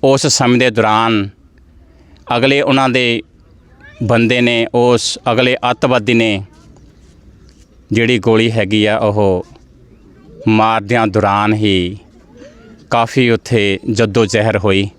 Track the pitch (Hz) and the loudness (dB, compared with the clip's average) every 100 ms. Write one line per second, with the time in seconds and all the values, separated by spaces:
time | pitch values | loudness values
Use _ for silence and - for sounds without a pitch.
0 | 139 135 151 - 123 123 127 107 110 110 | 2 2 0 0 2 2 2 2 2 2
1 | 113 110 101 - - _ _ - - - | 2 0 -4 -10 -20 _ _ -20 -20 -20
2 | - - - 123 127 139 139 135 135 123 | -20 -20 -4 -2 0 0 0 0 0 0
3 | 123 117 - _ _ _ _ _ - - | 0 -2 -6 _ _ _ _ _ -20 -10
4 | 107 117 113 123 120 117 113 123 120 117 | -2 2 2 2 0 0 -2 0 2 2
5 | - - - 117 127 123 123 120 143 123 | -2 -6 -2 0 0 0 -2 -2 0 0
6 | 107 120 113 101 98 - - - - - | 0 0 0 -2 -8 -20 -20 -20 -20 -20
7 | - - - - - _ _ - _ 104 | -20 -20 -20 -20 -20 _ _ -20 _ -2
8 | 117 123 110 110 117 113 98 107 107 104 | 0 0 2 2 2 0 -2 0 0 0
9 | 110 104 101 90 - - - - - - | 0 0 0 -2 -6 -20 -20 -20 -20 -20
10 | - - - - - 110 110 113 101 120 | -20 -20 -20 -8 -2 0 2 0 -2 -2
11 | 113 101 104 101 104 107 107 95 87 104 | 0 0 0 0 0 -2 0 0 -2 -8
12 | - - _ - - - - - - 117 | -20 -20 _ -20 -20 -20 -20 -20 -4 -2
13 | 117 - 120 113 - 117 101 98 - 107 | -2 0 0 0 0 -2 0 -2 -4 -2
14 | 113 98 107 113 110 104 101 95 104 | 0 0 0 0 0 0 0 0 -2